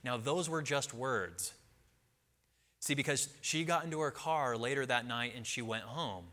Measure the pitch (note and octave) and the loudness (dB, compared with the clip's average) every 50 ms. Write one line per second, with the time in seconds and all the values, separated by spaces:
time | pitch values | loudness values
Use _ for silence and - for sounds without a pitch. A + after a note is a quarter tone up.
0 | - B2+ B2 A#2 A2+ C3+ D3+ F3+ F3 D#3+ D#3+ D#3+ D3 C3 D3 C#3+ C3+ - - A#2 | -2 -2 -2 0 2 2 2 2 2 0 0 0 0 2 0 0 0 -2 -4 -4
1 | B2+ C3+ B2 G#2+ F#2 E2+ F2 - - - - - - - - _ _ _ _ _ | 0 2 2 2 0 -2 -4 -6 -6 -6 -6 -12 -20 -20 -20 _ _ _ _ _
2 | _ _ _ _ _ _ _ _ _ _ _ _ _ _ _ _ - - C#3+ C#3 | _ _ _ _ _ _ _ _ _ _ _ _ _ _ _ _ -2 0 0 2
3 | C#3 D3+ C#3+ C3 - - - - - - - D#3 E3 D#3+ E3+ E3 D#3 E3 D#3 D#3 | 2 2 2 0 0 -2 -6 -6 -4 0 0 2 2 4 2 2 2 0 0 0
4 | D#3 C#3+ - - - D#3+ D#3+ D#3 C#3 B2 A#2 A2+ A#2 B2 C#3 C#3 C3 B2 B2 A#2+ | 0 0 -2 -2 -2 0 2 2 2 2 2 2 2 2 2 2 4 4 4 2
5 | A#2 B2 A#2 A#2+ A#2+ A#2+ A2 B2 A2+ - - C3 A#2+ A2+ A2 A2+ G#2 A2+ B2 D#3+ | 2 0 0 0 0 -2 -2 -6 -6 -4 -4 -2 -2 -2 -2 -2 -2 -6 -6 -4
6 | E3 A#2+ G2 F2+ F2 F2 | -4 -4 -4 -6 -8 -14